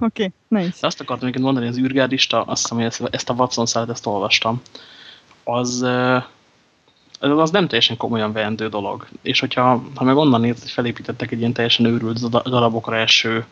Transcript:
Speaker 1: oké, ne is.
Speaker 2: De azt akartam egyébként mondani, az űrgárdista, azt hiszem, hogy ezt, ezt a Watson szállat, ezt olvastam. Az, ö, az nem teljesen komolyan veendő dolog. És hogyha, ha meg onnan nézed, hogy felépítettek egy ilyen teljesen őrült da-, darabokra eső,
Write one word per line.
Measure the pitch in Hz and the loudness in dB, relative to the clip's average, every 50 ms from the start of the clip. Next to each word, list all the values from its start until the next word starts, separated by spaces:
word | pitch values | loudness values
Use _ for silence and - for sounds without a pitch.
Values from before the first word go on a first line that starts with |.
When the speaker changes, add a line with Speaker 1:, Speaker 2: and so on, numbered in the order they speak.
Speaker 1:
oké, | 240 226 - - 208 185 - _ _ - | -2 -2 0 0 -4 -4 -4 _ _ -2
ne | 226 202 | 0 0
is. | 175 180 - - | 0 -2 -4 -2
Speaker 2:
De | - | -4
azt | 151 - - | -4 -4 -4
akartam | 143 - 127 117 127 127 | -6 -6 -6 -4 -2 -2
egyébként | 120 131 131 135 | 0 0 0 2
mondani, | 135 127 117 | 2 0 0
az | 117 120 123 | -2 0 0
űrgárdista, | 131 127 127 139 131 123 131 131 - - - 113 | 0 0 2 2 2 2 2 0 0 2 2 0
azt | 95 - 113 - | 0 0 -4 -4
hiszem, | - - 117 | -4 -4 -2
hogy | 117 113 | -2 -2
ezt, | 117 - - 120 - | -2 -2 -4 -6 -4
ezt | - - - - | -4 -6 -4 -4
a | 123 | 0
Watson | 120 127 123 - 123 117 | 0 0 0 0 -2 -2
szállat, | 117 - 117 117 113 | 0 0 -2 -2 -4
ezt | 117 - - | -6 -6 -4
olvastam. | 117 104 98 98 110 - - - 113 117 123 - - - - - - - - - - - - _ _ _ _ - | -4 -2 -2 0 0 0 0 0 0 -2 -2 -6 -12 -20 -20 -20 -20 -20 -20 -20 -20 -20 -20 _ _ _ _ -6
Az, | 120 117 123 123 123 123 123 | -2 -2 -2 -2 -2 -2 -2
ö, | 127 127 123 123 127 127 127 127 127 - _ _ _ _ _ _ _ _ _ _ _ _ _ _ _ _ - - | 0 0 2 2 2 2 2 2 0 -4 _ _ _ _ _ _ _ _ _ _ _ _ _ _ _ _ -10 -2
az | - 139 147 156 160 156 | 0 2 4 4 2 2
nem | 170 208 180 | 2 2 0
teljesen | 131 117 113 - - 117 | 2 2 0 0 0 -2
komolyan | - - 110 117 110 107 107 | -2 -4 -2 -2 0 -2 -2
veendő | 107 110 107 104 110 107 110 110 | -2 -2 -2 -2 -2 -4 -4 -4
dolog. | 107 104 98 98 98 - - - - - | -4 -4 -4 -4 -6 -8 -12 -18 -18 -10
És | - - 113 - | -6 -2 -2 -2
hogyha, | 139 127 - 131 123 127 127 117 135 - - | -2 -2 0 4 4 4 4 4 0 -6 -6
ha | - 131 | 0 2
meg | 127 135 | 4 4
onnan | 147 160 143 123 113 | 6 6 6 4 4
nézed, | 117 120 117 117 | 4 2 0 -4
hogy | - - | -8 -8
felépítettek | - - 120 120 117 - - - - - 123 117 | -4 -2 -2 -2 -4 -6 -8 -10 -8 -6 -6 -6
egy | 127 117 | -4 -2
ilyen | 117 117 | -2 -2
teljesen | 120 - 117 117 - - 117 | 0 0 0 0 2 4 4
őrült | 117 117 117 113 113 117 117 123 117 | 4 2 2 0 -2 -4 -2 -2 0
da-, | 113 117 | 0 0
darabokra | - - 127 123 117 117 113 113 - 120 113 | 0 2 2 2 2 2 2 0 -4 -2 -2
eső, | 113 110 107 - - - 113 110 113 113 - | 0 2 2 2 2 2 0 -2 -2 -4 -6